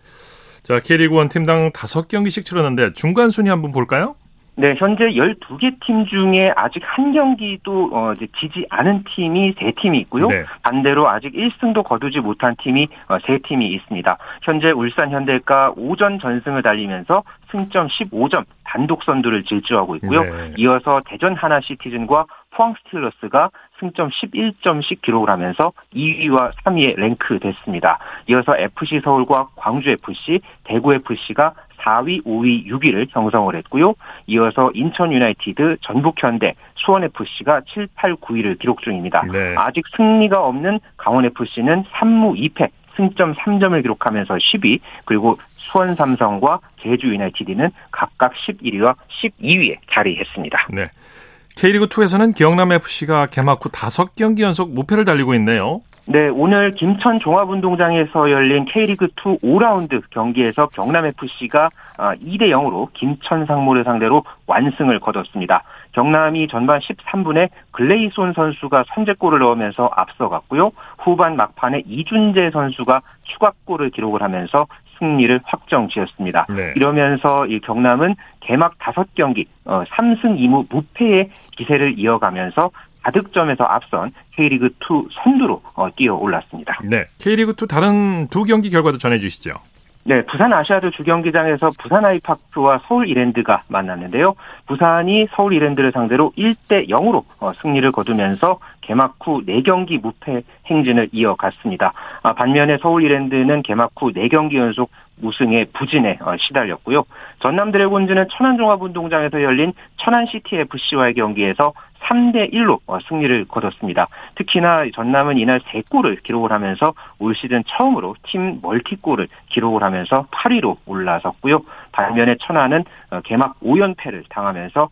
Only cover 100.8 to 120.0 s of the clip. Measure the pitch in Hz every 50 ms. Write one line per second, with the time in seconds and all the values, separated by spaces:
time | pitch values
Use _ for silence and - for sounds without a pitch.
100.8 | 139 127 120 120 113 - - 113 113 104 92 - - 95 - - - 110 92 87
101.8 | 101 92 - - - - - - - 107 113 - 123 127 139 147 147 147 147 139
102.8 | 160 170 165 170 160 147 143 139 135 131 135 131 127 135 147 147 131 - 104 113
103.8 | 117 110 - - - 120 - - 110 120 151 156 156 151 143 131 123 117 104 120
104.8 | 123 - _ - - _ _ - 113 110 107 - 135 113 113 117 107 - - -
105.8 | 139 - - 147 120 104 92 - - - 87 87 - - - 139 117 98 85 -
106.8 | - - 131 147 - - - - - - - - - 127 151 190 208 214 202 196
107.8 | 196 196 202 196 196 185 190 190 190 190 - - 254 262 254 233 226 214 208 196
108.8 | 190 185 175 175 170 165 165 156 151 147 156 151 143 135 127 127 156 180 180 -
109.8 | - - _ - - 240 233 240 233 233 - 226 - - 202 170 151 156 - 127
110.8 | - - 151 139 127 120 120 123 110 107 107 104 101 95 95 - 147 147 - -
111.8 | - - _ - - - 240 240 240 240 233 233 208 - - 226 233 202 127 -
112.8 | _ - - - - - 160 156 147 131 123 113 95 - - 117 110 98 - -
113.8 | - 101 107 95 87 - - - - - - - 190 - - 180 170 175 170 160
114.8 | 147 120 - - 113 120 131 139 143 147 143 127 110 120 127 127 - - - 110
115.8 | 107 - - - 226 131 98 - - - 113 117 117 107 107 104 104 98 95 95
116.8 | 147 160 156 - - - - - 104 110 110 - - 123 123 120 120 - - -
117.8 | 247 269 262 - 90 90 - - - - - 190 185 190 170 - - - 196 120
118.8 | - - 202 196 - 170 135 101 87 - - - - - - 170 - 117 110 104
119.8 | 101 95 92 90